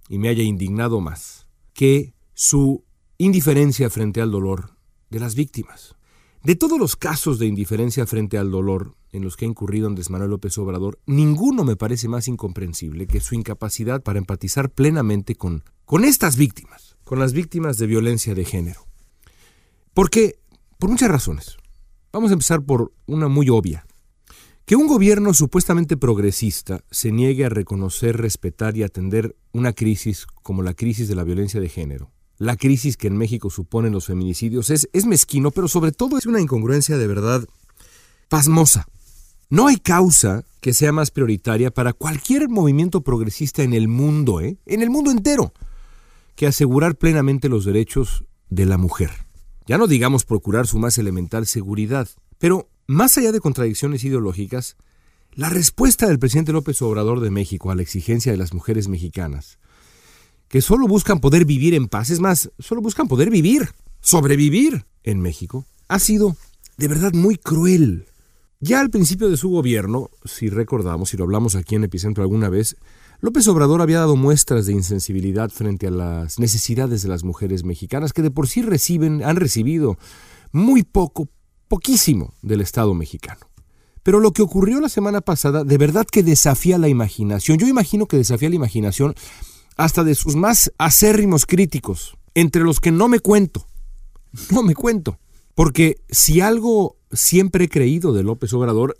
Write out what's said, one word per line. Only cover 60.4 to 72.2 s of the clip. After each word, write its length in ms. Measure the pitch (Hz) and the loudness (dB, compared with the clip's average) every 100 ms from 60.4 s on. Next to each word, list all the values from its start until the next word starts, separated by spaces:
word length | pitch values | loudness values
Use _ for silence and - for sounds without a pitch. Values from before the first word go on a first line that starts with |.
| _ | _
que 140 | 131 | 0
solo 260 | - 247 240 | 4 4 4
buscan 320 | 202 - 180 | 2 2 2
poder 240 | 135 165 | 4 4
vivir 300 | 156 139 156 | 4 2 2
en 160 | 165 117 | 2 0
paz, 200 | 104 117 | -4 -2
es 120 | 170 | 0
más, 280 | 190 175 - - | 2 0 -2 -10
solo 220 | - 233 | -8 -6
buscan 280 | 214 - 247 | -4 -2 0
poder 200 | 127 185 | 2 2
vivir, 420 | 214 160 277 196 - - - | 4 4 2 0 -8 -20 -6
sobrevivir 840 | - 175 139 143 147 175 302 202 - _ | 2 4 4 4 4 4 2 0 -8 _
en 160 | - 98 | -4 -2
México, 460 | 90 82 87 131 - _ _ | -2 -6 -10 -12 -14 _ _
ha 100 | 196 | -2
sido 380 | - 214 208 156 - _ - - | 2 2 2 -2 -12 _ -20 -6
de 100 | 143 | -2
verdad 240 | 151 196 | 0 0
muy 240 | 170 190 214 | 2 2 2
cruel. 720 | - 160 175 180 135 85 - _ _ _ _ _ | -2 0 4 4 4 0 -10 _ _ _ _ _
Ya 180 | 147 254 | 0 2
al 100 | 277 | 2
principio 400 | 220 160 185 214 | 2 0 2 0
de 80 | 160 | 0
su 120 | 180 | 0
gobierno, 600 | 180 127 113 98 123 127 _ | 0 0 0 -2 -4 -6 _
si 260 | - - 110 | -20 -6 -4
recordamos, 600 | 101 110 127 90 82 92 | -2 -2 -2 -2 -4 -4
si 80 | 87 | -4
lo 80 | 90 | -2
hablamos 300 | 104 117 98 | 0 0 -2
aquí 200 | 85 107 | -2 -2
en 80 | |
Epicentro 400 | 104 87 101 104 | -2 -4 -6 -2